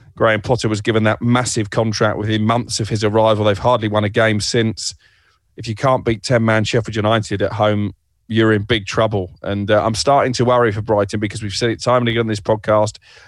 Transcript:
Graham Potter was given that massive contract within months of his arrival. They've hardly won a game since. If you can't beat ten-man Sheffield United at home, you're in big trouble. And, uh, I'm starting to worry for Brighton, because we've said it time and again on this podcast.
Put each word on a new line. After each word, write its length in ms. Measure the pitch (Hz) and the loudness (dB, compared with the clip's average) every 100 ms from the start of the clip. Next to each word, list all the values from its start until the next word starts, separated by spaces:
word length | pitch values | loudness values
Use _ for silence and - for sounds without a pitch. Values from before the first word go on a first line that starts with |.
| - - | -20 0
Graham 260 | 117 110 | 2 2
Potter 260 | - 120 113 | 0 -2 0
was 140 | 104 | -2
given 220 | 110 110 | 0 2
that 180 | 107 - | 2 0
massive 480 | 120 123 120 120 101 | 0 0 0 -4 -2
contract 480 | - 113 104 110 92 | -2 -2 0 0 0
within 260 | 107 110 | -2 0
months 360 | 107 117 107 - | 0 0 -2 -6
of 100 | 107 | -4
his 140 | 110 | -2
arrival. 420 | 107 110 110 107 107 | 0 4 4 4 2
They've 100 | 98 | 2
hardly 320 | 120 123 107 | 2 2 0
won 160 | 104 | -2
a 60 | 104 | 0
game 320 | 117 113 104 | 2 2 0
since. 540 | - 120 113 104 - - _ _ _ _ _ - | 0 0 0 -2 -10 -12 _ _ _ _ _ -14
If 100 | 113 | -10
you 80 | 107 | -2
can't 280 | 135 131 | 0 0
beat 200 | - 110 | 0 -4
ten-man 400 | - 123 113 110 | 0 2 4 2
Sheffield 320 | 101 123 110 107 | 2 -2 -2 -2
United 480 | 104 113 101 101 | 0 0 -2 -4
at 100 | 101 | -4
home, 400 | 107 107 104 104 - _ _ - | 0 0 0 -4 -8 _ _ -4
you're 240 | 110 110 | 2 2
in 120 | 107 | 2
big 240 | 104 113 98 | 0 -4 -2
trouble. 420 | - 110 107 90 - | -2 0 -2 -6 -10
And, 260 | - 101 101 | -6 -6 0
uh, 160 | 107 110 | 2 2
I'm 80 | |
starting 400 | 113 - 139 123 | 0 2 2 2
to 120 | 123 123 | 0 2
worry 260 | 123 117 | 4 2
for 100 | 104 | 0
Brighton, 380 | 104 104 98 107 | 0 0 0 -2
because 240 | 104 107 | -6 -6
we've 100 | 104 | -8
said 160 | - 117 | -4 -2
it 140 | 107 | -2
time 180 | - 123 | 0 0
and 80 | 120 | 2
again 120 | 117 | 0
on 60 | 113 | -2
this 120 | 104 | -2
podcast. 580 | - 110 - 107 107 - _ - | -2 -2 2 2 2 -4 _ -20